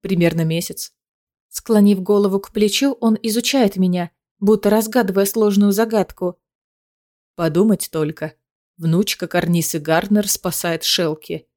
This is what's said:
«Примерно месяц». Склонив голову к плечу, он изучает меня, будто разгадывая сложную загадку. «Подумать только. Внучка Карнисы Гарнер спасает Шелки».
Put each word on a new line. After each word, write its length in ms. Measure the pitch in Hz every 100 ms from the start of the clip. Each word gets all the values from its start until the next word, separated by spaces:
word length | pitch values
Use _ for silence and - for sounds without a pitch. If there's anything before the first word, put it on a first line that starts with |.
«Примерно 420 | 180 185 170 165
месяц». 500 | 160 165 - - - _ _ _ _ _ _
Склонив 520 | - - 214 202 196
голову 380 | 180 208 202 196
к 120 | 196
плечу, 460 | 214 208 - 277 247
он 180 | 226 220
изучает 560 | 226 220 240 277 233 185
меня, 340 | 185 180 170 _ _ _
будто 300 | 196 214 208
разгадывая 560 | 214 220 247 208 190 196
сложную 460 | 233 214 202 202
загадку. 680 | 196 226 220 - - 180 - _ _ _ _ _ _ _ _ _ -
«Подумать 540 | 165 160 220 190 -
только. 440 | 160 151 156 156 _ _ _ _ _
Внучка 500 | 165 170 208 - 180
Карнисы 520 | 180 170 170 156 160
Гарнер 480 | 147 160 190 208 208
спасает 560 | - 185 - 175 165
Шелки». 640 | - - 165 156 - 160 _